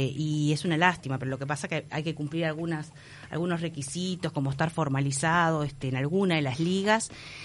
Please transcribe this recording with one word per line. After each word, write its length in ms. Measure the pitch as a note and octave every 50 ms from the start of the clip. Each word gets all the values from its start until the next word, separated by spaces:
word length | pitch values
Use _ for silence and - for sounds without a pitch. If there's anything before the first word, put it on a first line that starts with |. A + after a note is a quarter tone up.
| C3+
y 480 | B2+ C#3 D3+ D#3 D3+ D3+ D3+ D3 D3 D3+
es 100 | D3 -
una 140 | F3+ D#3
lástima, 400 | D#3 F3 F3+ E3+ - - C3+ C3+
pero 140 | B2+ C3 C3
lo 60 | C3
que 80 | B2+ C3+
pasa 200 | C#3 D3 - -
que 180 | - E3 D3 D3+ -
hay 120 | D#3+ D#3 D3+
que 120 | E3 D3
cumplir 300 | - D3+ C#3 D#3+ E3 E3
algunas, 480 | D#3+ D#3 D#3 E3+ E3+ E3 D3+ D#3 - - - - - - - - -
algunos 300 | - D#3 F3 F3+ E3+ E3
requisitos, 720 | E3+ E3 E3 - C3+ - - F3 F#3 F#3 F#3 E3+ - D#3
como 200 | - D3 C3+ C#3
estar 180 | C3+ C#3+ D#3+ E3
formalizado, 960 | - E3 D#3 C#3+ C3+ C3+ C#3 C#3 C#3 C#3 E3 D#3+ E3 F3 E3+ E3 D#3+ D3+ D3
este, 260 | C#3 - - - C3
en 80 | C3
alguna 380 | B2+ C#3 D3 F3 G3 G3+ F#3 E3
de 80 | D#3 C#3+
las 180 | C3 B2 D3
ligas, 500 | E3 F3 F#3 F#3+ G3 G#3+ G#3+ A3+ - - - - - - - -